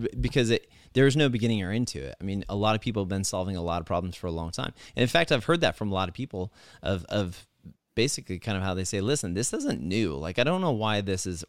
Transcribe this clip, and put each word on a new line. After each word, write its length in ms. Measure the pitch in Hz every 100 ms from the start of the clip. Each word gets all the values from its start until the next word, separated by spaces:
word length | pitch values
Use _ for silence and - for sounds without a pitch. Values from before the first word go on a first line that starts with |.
it, 160 | 113 123
because 300 | 123 139 113
it, 200 | 113 - - -
there 140 | 127 139
is 100 | 143
no 140 | 143
beginning 320 | 120 113 107
or 80 | 92
end 160 | 110 120
to 100 | -
it. 140 | 67 -
I 40 |
mean, 200 | 95 98 -
a 40 |
lot 200 | 101 107
of 80 | 110
people 200 | 120 104
have 40 | 92
been 160 | 98
solving 320 | 95 92 92 92
a 60 |
lot 180 | 85 87
of 60 | 82
problems 280 | 90 90 -
for 100 | 90
a 60 |
long 180 | 82 82
time. 240 | - - - -
And 80 | -
in 60 | 127
fact, 240 | 170 170
I've 120 | 135 131
heard 160 | 170
that 140 | 123 -
from 140 | 107
a 40 |
lot 140 | 95 90
of 40 |
people 380 | 101 135 95 98 - - -
of, 240 | - 95 -
of 400 | 104 90 - - _ - - _ -
basically 440 | 131 - - 92
kind 160 | - 95
of 60 |
how 100 | 95
they 80 | 92
say, 180 | 90 101
"Listen, 340 | 104 151 92
this 180 | 90 123
isn't 280 | 330 285 69
new. 340 | 76 104 95
Like, 260 | 71 80 98
I 20 |
don't 180 | 135 185
know 120 | 180
why 280 | 110 110 104
this 260 | 98 92 95
is, 180 | 87